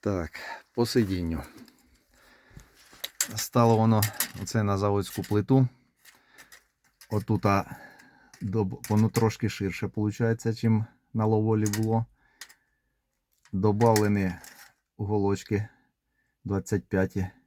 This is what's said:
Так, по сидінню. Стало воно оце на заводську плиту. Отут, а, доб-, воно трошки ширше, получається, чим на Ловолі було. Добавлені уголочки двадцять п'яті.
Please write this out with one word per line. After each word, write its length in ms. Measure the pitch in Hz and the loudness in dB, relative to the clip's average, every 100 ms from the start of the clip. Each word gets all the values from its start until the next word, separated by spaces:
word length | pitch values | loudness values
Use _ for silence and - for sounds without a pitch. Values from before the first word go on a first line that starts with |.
Так, 300 | 101 98 80 - - - _ | -2 -2 -4 -10 -14 -16 _
по 120 | - 120 | -4 0
сидінню. 560 | 127 104 95 82 80 - - - _ _ _ _ _ _ _ _ - - _ - - - _ - 107 | 0 0 -2 -2 -4 -8 -18 -20 _ _ _ _ _ _ _ _ -20 -20 _ -20 -16 -16 _ -12 -10
Стало 400 | - 123 117 110 | -2 2 4 4
воно 260 | 110 107 107 - - - | 4 4 0 -4 -6 -6
оце 200 | 98 117 | -4 -2
на 160 | 104 98 | 0 0
заводську 440 | 101 101 95 - | 0 0 -2 -8
плиту. 460 | - 104 104 131 127 _ _ _ - _ _ - - - _ _ _ _ - | -2 0 4 4 2 _ _ _ -20 _ _ -20 -20 -20 _ _ _ _ -4
Отут, 360 | 107 - 107 104 | -4 0 0 2
а, 300 | 98 - - - - - _ _ - | 2 0 -12 -20 -20 -20 _ _ -10
доб-, 460 | 107 107 98 - - | -4 -2 -2 -4 0
воно 200 | 107 110 | 2 2
трошки 400 | - 110 - 107 | 2 0 0 -6
ширше, 400 | - 98 - 101 | -4 -6 -4 -8
получається, 680 | - 107 101 113 117 113 | -2 -4 0 -2 0 -4
чим 320 | 113 117 110 110 _ _ | -2 2 2 0 _ _
на 120 | 110 110 | -2 0
Ловолі 400 | 110 110 110 107 | 2 2 0 0
було. 400 | 104 110 113 117 _ _ _ - - _ _ _ _ _ _ _ _ _ | -2 0 0 -2 _ _ _ -20 -20 _ _ _ _ _ _ _ _ _
Добавлені 800 | 95 104 104 117 110 104 101 95 85 - - - _ _ _ | 0 2 4 4 6 4 2 0 -4 -14 -20 -20 _ _ _
уголочки 720 | 101 104 98 98 - 104 107 _ _ _ _ _ _ _ | -4 0 0 -2 -2 -4 -4 _ _ _ _ _ _ _
двадцять 440 | 107 98 92 101 - | -6 -6 -2 -6 -2
п'яті. 420 | 98 95 - 92 - | -2 0 -2 -6 -8